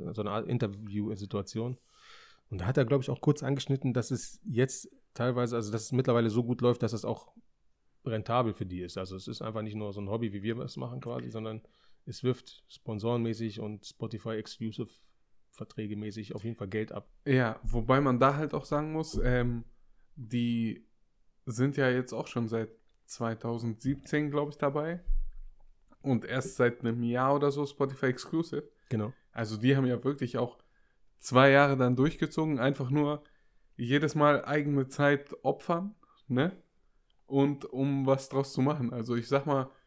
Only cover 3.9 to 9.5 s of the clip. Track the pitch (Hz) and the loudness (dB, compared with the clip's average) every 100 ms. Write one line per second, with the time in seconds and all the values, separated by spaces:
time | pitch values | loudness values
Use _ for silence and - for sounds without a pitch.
3.9 | 120 113 127 - - - 113 131 - - | 0 0 -4 -6 -12 -4 2 2 0 -12
4.9 | - _ - 123 123 120 120 104 110 - | -20 _ -2 0 0 0 0 -2 -4 -2
5.9 | 123 120 120 113 107 120 123 120 120 113 | 0 4 6 6 4 2 2 4 4 0
6.9 | 107 107 - - - _ _ _ _ _ | -2 -4 -6 -10 -20 _ _ _ _ _
7.9 | _ - 110 101 123 113 104 95 90 90 | _ -6 -4 0 0 0 -2 -6 -6 -8
8.9 | 95 92 92 92 107 110 | -8 -8 -8 -10 -8 -8